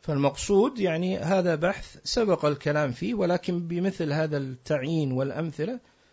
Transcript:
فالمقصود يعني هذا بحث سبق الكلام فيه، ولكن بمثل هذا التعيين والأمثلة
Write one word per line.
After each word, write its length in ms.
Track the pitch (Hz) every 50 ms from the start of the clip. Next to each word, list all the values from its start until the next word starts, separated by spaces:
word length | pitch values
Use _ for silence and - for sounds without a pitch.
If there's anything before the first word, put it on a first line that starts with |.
فالمقصود 760 | _ - 151 139 139 139 139 - - - 202 196 214 269 277 240
يعني 380 | 202 180 160 160 175 185 190 185
هذا 380 | - 160 196 190 180 180 165
بحث 420 | 151 156 175 202 - - - - - _
سبق 420 | - - 254 226 208 180 160 -
الكلام 460 | 147 147 143 - 151 147 151 151 139
فيه، 220 | 120 - 170 202 247
ولكن 540 | 214 190 170 175 175 - - 180 175 175 165
بمثل 460 | 170 175 180 196 190 - 180 151 139
هذا 240 | 156 160 156 147 143
التعيين 760 | 139 131 131 123 _ - 156 143 127 143 165 160 151 135
والأمثلة 680 | 127 127 135 135 - - 165 165 143 - 147 202 254 247 _ _ _ _ _ _